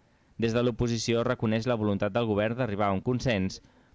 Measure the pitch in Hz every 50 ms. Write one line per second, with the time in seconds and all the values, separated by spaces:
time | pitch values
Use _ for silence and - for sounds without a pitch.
0 | _ _ _ _ _ _ _ - 113 117 110 120 120 123 113 - 120 120 117 113
1 | - - 117 117 117 117 123 - - 110 110 113 110 123 123 110 107 104 101 95
2 | 104 104 98 117 120 113 104 98 104 110 117 120 131 110 101 98 104 101 98 95
3 | - 123 127 120 - 135 117 98 92 95 - - - - _ - _ _